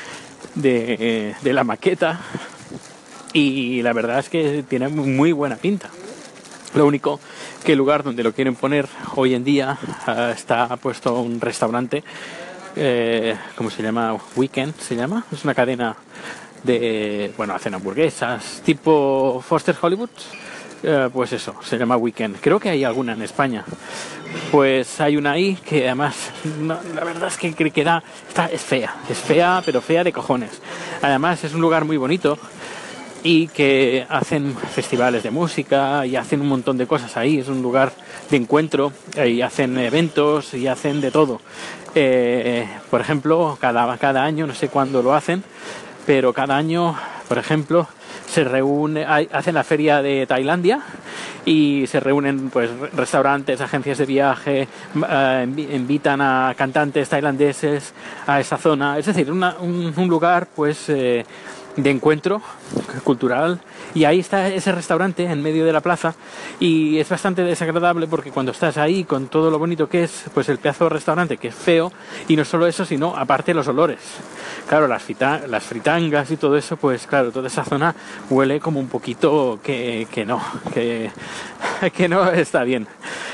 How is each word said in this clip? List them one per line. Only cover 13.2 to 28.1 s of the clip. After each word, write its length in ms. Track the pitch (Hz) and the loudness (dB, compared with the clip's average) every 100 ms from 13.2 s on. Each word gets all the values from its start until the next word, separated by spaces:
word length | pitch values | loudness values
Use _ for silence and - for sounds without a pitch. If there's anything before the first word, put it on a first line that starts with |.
| 113 104 - - | 0 -4 -8 -6
¿cómo 120 | 113 | -6
se 140 | - | -4
llama? 320 | 110 113 113 107 - - | -2 0 -2 -4 -6 -2
Weekend, 380 | 135 - 139 156 | -2 -2 -6 -8
se 160 | - 117 | -6 -4
llama. 300 | 131 220 - | -2 -4 -6
Es 120 | 147 | -6
una 100 | 147 | -2
cadena 420 | 131 123 123 117 107 - - - - - - | 0 0 0 -4 -6 -14 -16 -14 -16 -18 -6
de, 680 | 127 120 117 110 107 104 101 - | 0 2 2 0 -2 -4 -6 -4
bueno, 160 | 104 | -6
hacen 200 | 95 113 | -4 -6
hamburguesas, 880 | 101 95 104 160 - 120 120 - - - | -6 -6 0 0 0 -4 -4 -8 -4 0
tipo 760 | 156 156 156 139 135 135 123 - | 0 4 4 4 2 2 0 0
Foster 280 | 160 - 165 | 0 0 0
Hollywood. 300 | 170 190 240 - - - - - - - | 0 0 -4 -10 -18 -16 -16 -16 -16 -6
Eh, 260 | - 143 127 | 0 2 2
pues 200 | 127 123 | 0 -2
eso, 220 | 113 - - | -4 -8 -12
se 140 | - 117 | -6 -2
llama 200 | 120 123 | 2 2
Weekend. 400 | 117 - 110 - | 0 -2 -4 0
Creo 180 | 147 202 | 2 2
que 100 | 208 | 2
hay 140 | 156 | 0
alguna 300 | 135 117 123 | 0 0 -2
en 80 | 110 | -4
España. 420 | 104 - 135 110 - - - - - - - - - | -6 0 0 -2 -8 -14 -12 -12 -12 -14 -12 -10 2
Pues 480 | 147 135 131 123 - | 4 6 4 0 0
hay 160 | 151 147 | 2 2
una 140 | 143 | 2
ahí 240 | 151 196 185 - | 2 0 0 -2
que 200 | 151 127 | 0 0
además, 300 | 127 147 - - - 156 151 | 0 -2 -4 -10 -10 -8 -6
no, 180 | 156 165 170 | -4 -4 -6
la 100 | 156 | -6
verdad 260 | 165 165 185 | -6 -4 -6
es 80 | - | -4
que 180 | 175 156 | -6 -2
cre-, 160 | 156 | -2
que 120 | 156 | 2
da, 200 | 151 165 - | 2 0 -2